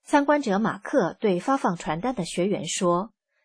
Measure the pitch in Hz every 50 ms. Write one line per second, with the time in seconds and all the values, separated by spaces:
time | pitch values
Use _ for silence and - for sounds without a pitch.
0 | _ - - 294 277 277 302 302 277 226 185 190 226 - - 196 - - - 285
1 | 202 165 - - - 214 185 180 - - 269 269 - 247 180 170 - - 156 160
2 | 185 247 262 - 175 170 - - 175 208 196 - - 170 - - 196 175 175 175
3 | 196 226 _ _ _ _ _ _ _